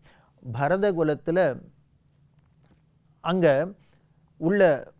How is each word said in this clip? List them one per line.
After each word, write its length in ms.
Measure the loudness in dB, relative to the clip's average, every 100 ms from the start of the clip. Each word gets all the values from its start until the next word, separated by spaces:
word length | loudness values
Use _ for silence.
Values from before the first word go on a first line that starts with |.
| -20 _ _ _
பரத 420 | -12 -4 0 0 0
குலத்துல 480 | 0 -2 -2 -2 0 0 -2 -14 _ _ _ _ _ _ _ _ _ _ _ _ _ _ _
அங்க 240 | -6 0 2 2 -2 -10 _ _ _ _ _ _
உள்ள 220 | -2 2 2 2 -4 _